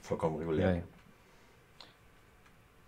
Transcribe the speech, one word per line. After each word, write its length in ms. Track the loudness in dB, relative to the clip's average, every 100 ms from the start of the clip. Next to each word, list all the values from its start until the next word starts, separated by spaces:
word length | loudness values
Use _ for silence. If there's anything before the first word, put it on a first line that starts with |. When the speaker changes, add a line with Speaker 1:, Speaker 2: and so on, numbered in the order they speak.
Speaker 1:
vollkommen 340 | -6 -2 0 -2
regulär. 340 | 0 2 4
Speaker 2:
Ja, 60 | 2
ja. 60 | -2 -14 -20 -20 -20 -20 -20 -20 -20 -20 -20 -20 -20 -20 -20 -20 -20 -20 -20 -20